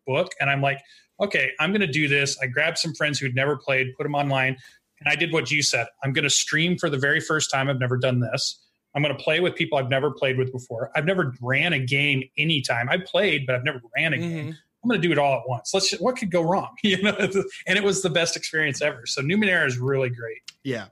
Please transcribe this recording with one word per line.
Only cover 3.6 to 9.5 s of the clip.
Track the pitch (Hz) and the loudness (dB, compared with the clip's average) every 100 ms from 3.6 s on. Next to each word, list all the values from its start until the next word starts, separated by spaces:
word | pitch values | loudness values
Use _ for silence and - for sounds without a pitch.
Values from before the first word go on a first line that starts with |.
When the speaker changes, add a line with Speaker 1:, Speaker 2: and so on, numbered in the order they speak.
| - 131 131 - | 0 0 0 -2
Speaker 1:
put | 147 | -4
'em | 143 | 0
online, | 143 135 131 131 - - _ _ | 0 2 0 -2 -10 -20 _ _
and | 147 | -2
I | 151 | 0
did | 165 | 2
what | 160 123 | 0 0
you | 151 | 0
said. | 139 123 117 - | 0 0 -4 -4
"I'm | 139 | -2
gonna | 131 143 | 0 2
stream | - - 151 170 180 | 0 0 0 2 0
for | 170 | 0
the | 139 | 0
very | 139 156 | 2 0
first | 147 156 - | 0 -2 0
time. | 139 135 | 0 0
I've | 135 | 0
never | 127 127 | 0 2
done | 127 123 | 2 2
this. | 120 135 - - _ _ _ | 0 -2 -4 -6 _ _ _
I'm | 143 | -2
gonna | 147 - | -2 0
play | - 160 | 0 2
with | 175 | 2